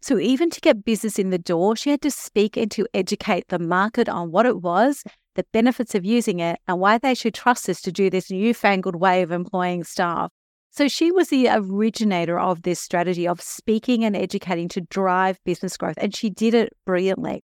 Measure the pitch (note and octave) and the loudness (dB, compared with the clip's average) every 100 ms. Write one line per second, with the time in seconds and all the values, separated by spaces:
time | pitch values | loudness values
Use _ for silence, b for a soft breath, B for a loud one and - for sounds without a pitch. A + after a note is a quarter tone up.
0 | - A#3 F3+ C4 E4+ - - A3+ G3 A3 | 0 0 2 2 0 2 2 2 2 -2
1 | A3 G3+ F#3+ F#3 E3+ E3+ F#3 A3+ - C#4+ | -2 -2 0 0 0 0 2 2 0 0
2 | D4 - - - G#3 - A3+ - G3 G#3 | 0 -4 -4 0 2 2 -4 -2 -2 -2
3 | F#3 G#3 - F#3 - F3+ E3+ F3+ G3+ A3+ | -2 -4 0 -2 0 -4 0 0 0 0
4 | A3+ G#3 E3+ E3 A#3+ G#3+ F3 F3 B3 C#4+ | -2 0 -2 2 2 2 0 2 2 2
5 | - B _ - F3+ A3 A#3 B3 A3+ G#3+ | -8 B _ -8 -2 2 2 2 -2 -2
6 | F3+ A#3 A3+ F3 E3+ E3+ - F3+ F#3+ A3+ | 2 0 2 -2 -2 -4 -4 0 4 4
7 | C#4 B3+ A#3 G3 - B3 - F3+ - E3+ | 2 0 -2 -2 0 0 0 -4 -4 0
8 | F#3+ F#3 F3+ F#3 G#3+ A#3 G#3+ G3 F#3 E3+ | 0 0 -4 -2 0 2 2 2 -2 0
9 | F#3+ F3+ F3 F3 F3 F#3 F3+ F3+ E3 - | 2 4 2 -2 -4 -2 -2 -2 -6 -4
10 | F3+ E3 E3+ _ _ _ _ - C#4+ - | -2 -2 -4 _ _ _ _ 0 0 2
11 | E4 F#4 F4 C#4 B3 A3 G3 G3 A3 G#3 | 2 2 2 2 4 2 0 0 -2 0
12 | G#3+ F#3 E3 F3 F3+ F3 F3 F3 - F3+ | 0 0 0 -2 0 -2 -2 -4 -2 -2
13 | F3 F3 F3 F3 - - - A3 - A#3+ | 0 0 -2 -4 -8 -12 -2 -2 2 0
14 | A3+ G#3 F#3 G3+ - F3+ E3+ - E3+ - | 2 -2 -2 -4 -4 -4 -4 -6 -6 -2
15 | F#3+ F3+ F#3+ F#3 - F3 F#3+ - - D#3 | 0 2 0 -2 -4 -4 -4 -6 -8 -4
16 | G#3 - A3+ F#3 A3 A#3 G#3+ _ - F3+ | -6 -2 -6 0 2 2 0 _ -4 0
17 | F#3+ F#3+ E3 - _ | 0 -2 -4 -8 _